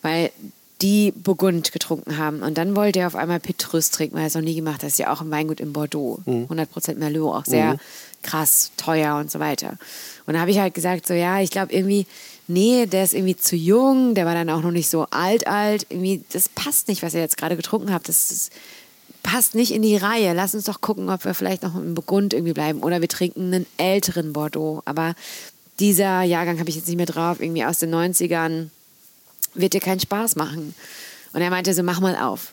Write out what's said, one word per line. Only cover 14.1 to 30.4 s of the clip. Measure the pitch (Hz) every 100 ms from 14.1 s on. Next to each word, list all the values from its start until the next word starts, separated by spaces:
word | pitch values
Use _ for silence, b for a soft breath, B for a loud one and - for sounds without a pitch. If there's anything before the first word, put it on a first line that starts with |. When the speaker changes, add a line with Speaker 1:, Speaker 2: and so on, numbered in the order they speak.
Speaker 1:
der | 208
war | 170
dann | 170 165
auch | 160
noch | 170
nicht | 170 160
so | 165 -
alt, | 139 180 226 -
alt. | 208 208 208 -
Irgendwie, | 180 185 196 -
das | 190 -
passt | - 285 - -
nicht, | 196
was | 170
ihr | 170
jetzt | 160 -
gerade | 160 170
getrunken | - 220 202
habt. | 175 -
Das, | 160 -
das | - - B B B B B - -
passt | 190 226 233
nicht | 220 233
in | 226
die | 220 208
Reihe. | 202 233 196
Lass | 170 190
uns | 214
doch | 202 196
gucken, | - 202 185
ob | 190 196
wir |
vielleicht | 180 185 190
noch | 170 175
im | 160
Burgund | 165 - 196 202
irgendwie | 120 165
bleiben. | 147 151 151
Oder | 151 175
wir | 170
trinken | - 180 185 185
einen | 185 175 -
älteren | 180 196 190 175 156
Bordeaux. | 147 151 156 156 156 -
Aber | 151 165 175 B B B B _ -
dieser | 208 185 196 185
Jahrgang | 180 170 170 165
habe | 165
ich | 156
jetzt | 175
nicht | 175
mehr | 170
drauf, | 160 165 175
irgendwie | 165 165 120
aus | 165
den | 165
neunzigern, | 165 175 180 175 170 165 160 160 _ _ _ - _ _ - -
wird | - 185
dir | 196
keinen | 180 185
Spaß | - 202 226
machen. | 175